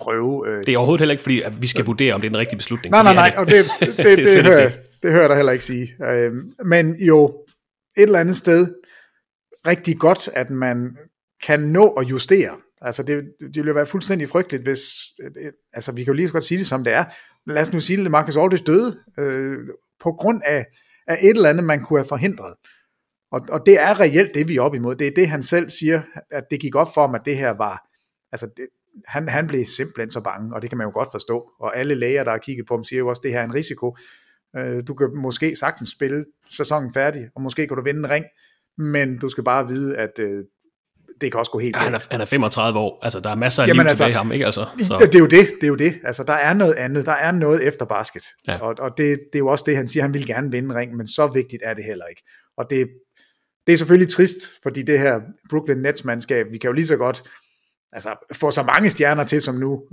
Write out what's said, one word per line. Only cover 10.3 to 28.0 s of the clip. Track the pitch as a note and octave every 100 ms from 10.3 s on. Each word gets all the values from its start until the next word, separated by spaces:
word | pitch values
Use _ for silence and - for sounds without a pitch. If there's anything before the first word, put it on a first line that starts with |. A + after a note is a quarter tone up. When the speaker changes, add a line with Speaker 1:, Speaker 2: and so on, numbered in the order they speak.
Speaker 1:
at | - B2
man | C3+ B2+ A#2+ B2 B2 D3+ _ _ _
kan | - D3
nå | D3+ E3 G#3+
at | C3 B2
justere. | C3 - G3 A2 D#2 _ _
Altså, | B2 A#2
det, | C3+ D3 C#3+ -
det | C#3+ D3
ville | D3+
jo |
være | D3 D3
fuldstændig | G3 - F#3+ C#3+
frygteligt, | E3+ F3+ C3+
hvis, | B2 C3+ - - - -
øh, | C#3 D3 D3+ - _
altså, | - A2+
vi | A#2+
kan | B2+
jo | C#3
lige | F3+
så |
godt | D#3+
sige | D3+ F3
det, | F#3+
som | C3
det | A#2+
er. | A#2 E3+ - - _ -
Lad | D3+
os | D#3+
nu | E3+
sige, | D#3+ F#3+ F#3+
at |
Marcus | D3+ D#3 D3
Aldridge | F#3 F3+ D#3+
døde, | E3 A#3+ - _ -
øh, | C#3+ C3 C3+ C3+ B2 - _ _
på | E3+
grund | E3 G3 A3+ D3
af, | D3 A#2 _ _ _ -
af | D#3+
et | F#3+
eller | A3+ E3
andet, | D#3+ E3+
man | D3
kunne | A#2 D3+
have | C3+
forhindret. | C#3+ F3+ - G2+ - _ _ _ _ _ _ _
Og, | B2+ -
og | D3+ B2
det | E3+
er | D#3+ G#3
reelt | F3 C#3+ G3 D3
det, | D#3+
vi | D3
er |
op | C3 C#3+
imod. | A#2+ B2+
Det | C#3+
er | C#3+
det, | F3+
han | D3
selv | C3 E3+ E3+
siger, | - D#3 D#3+ D#3 - -
at | D3 C3
det | D3
gik | C#3+ C3+
op | E3
for | D#3
ham, | C#3+ A#2+
at | D3
det | C3+
her | C3+
var... | G#2 G#2+ F#2+ - _